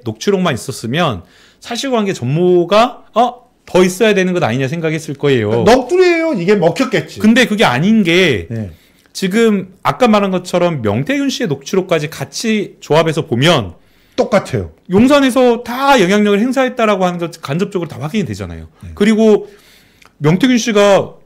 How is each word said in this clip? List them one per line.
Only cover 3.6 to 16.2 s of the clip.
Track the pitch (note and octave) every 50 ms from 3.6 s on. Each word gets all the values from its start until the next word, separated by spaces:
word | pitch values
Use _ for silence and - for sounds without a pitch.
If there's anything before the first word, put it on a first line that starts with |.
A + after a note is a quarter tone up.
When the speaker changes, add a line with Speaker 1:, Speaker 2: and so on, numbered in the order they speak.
| _
Speaker 1:
더 | - - F3+ F#3
있어야 | F#3 F#3 - A#3 G#3+ G#3
되는 | F#3+ F#3 F#3 F3+
것 | F3+ E3
아니냐?" | A2+ A2+ C3 C#3
생각했을 | C3 D#3+ E3+ D#3+ D#3+ D#3 D#3+ D#3 - C#3+
거예요. | - - C#3+ C#3 A#2+ G#2+ G#2 A2 A#2 -
Speaker 2:
넋두리예요. | F#3+ A#3+ C4+ B3+ - F4+ F#4 F#4 F4+ E4+ E4 E4 E4 D4+
이게 | G3 E3+ F3+ G#3
먹혔겠지. | G#3 E3+ E3 - - C4+ - - E3 D3+ - - A2
Speaker 1:
근데 | F#3+ G#3+ A#3 C4 B3
그게 | - G#3 G3+ A3
아닌 | D3+ A#2+ B2+ D#3+ G3+ A3+ A3+ G3+
게 | E3+ E3 F3+ F#3+ E3 B2 F#2+ E2+ -
Speaker 2:
네. | A2+ A2+ G#2+ F2+ D#2 - _ _ _ _ _ _ -
Speaker 1:
지금 | - F#3+ F#3+ F#3 A3+ A#3 A3+ G#3 F#3+ F#3 - - _ -
아까 | - C3+ - B3+
말한 | A#3 G#3+ G#3 G3 F#3+
것처럼 | F#3 F3+ F3+ - - F3+ F3 F3 E3 C#3
명태균 | G#2+ G#2 G2+ A2+ C3+ - C#4 C#4+ C#4 C#4
씨의 | B3+ - C4 F3
녹취록까지 | - - - - - G3 F3+ F3+ F3 D#3+ D3+ D3
같이 | - - C#3 - - - - A3+ A3 G#3+ F#3 - - _
조합해서 | - - D3 D#3 E3 D#3+ D3+ D#3+ C#3
보면 | - - A2+ C3+ E3+ F3 C3+ G#2+ F2+ E2 - _ _ _ _ _ _ -
Speaker 2:
똑같아요. | - - A3+ - F#3+ - - - A2+ F2+ D#2+ - _ _ -
Speaker 1:
용산에서 | F3 G3 A#3+ C4 D4 C#4+ C#4 C4 A3 C4+ B3+ B3 A#3 A3 A#3
다 | - A#3+ B3+ C#4 C#4 C#4+ C4
영향력을 | - F3+ G3+ G#3